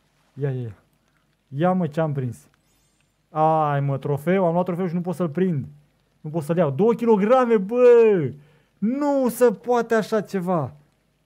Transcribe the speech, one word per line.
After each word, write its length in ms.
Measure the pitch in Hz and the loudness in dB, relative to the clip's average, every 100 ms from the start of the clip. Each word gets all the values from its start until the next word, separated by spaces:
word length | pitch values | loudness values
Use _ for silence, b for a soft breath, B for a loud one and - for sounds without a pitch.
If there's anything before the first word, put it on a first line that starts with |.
| _ _ _ | _ _ _
Ia, 160 | 135 139 | -8 -6
ia, 100 | 127 | -6
ia. 160 | 117 92 _ _ _ _ _ _ - | -10 -14 _ _ _ _ _ _ -12
Ia, 240 | 135 175 | -2 0
mă, 140 | 185 160 | 0 -2
ce-am 260 | 160 160 | -2 -4
prins. 360 | 139 127 113 _ _ _ _ _ _ _ _ _ | -4 -6 -10 _ _ _ _ _ _ _ _ _
Ai, 500 | 151 156 160 147 143 | 0 2 2 0 0
mă, 180 | 139 135 | -2 -4
trofeu, 480 | 143 143 170 190 175 | -4 -4 -2 0 0
am 60 | |
luat 120 | 170 | 0
trofeu 220 | 185 170 185 | -2 -4 -4
și 80 | |
nu 60 | 175 | -4
pot 140 | 170 | -6
să-l 160 | 175 175 | -4 -4
prind. 360 | 143 185 147 110 - _ _ _ _ | -2 -2 -2 -6 -16 _ _ _ _
Nu 100 | 156 | -10
pot 120 | 160 | -8
să-l 140 | 147 170 | -2 0
iau. 140 | 151 | 0
Două 220 | 135 220 | 0 0
kilograme, 640 | 226 233 214 208 254 240 226 | 2 2 2 4 2 4 0
bă! 760 | 190 240 247 240 226 190 131 - b b b b | 0 4 6 8 6 4 -2 -8 b b b b
Nu 500 | 208 269 285 277 247 | -4 -2 0 0 0
se 240 | - 247 | 2 2
poate 420 | 185 240 240 233 | 2 -2 -2 0
așa 260 | 226 - 220 | -2 0 -4
ceva. 540 | - 196 175 170 120 - _ _ _ _ | -4 -6 -4 -4 -4 -12 _ _ _ _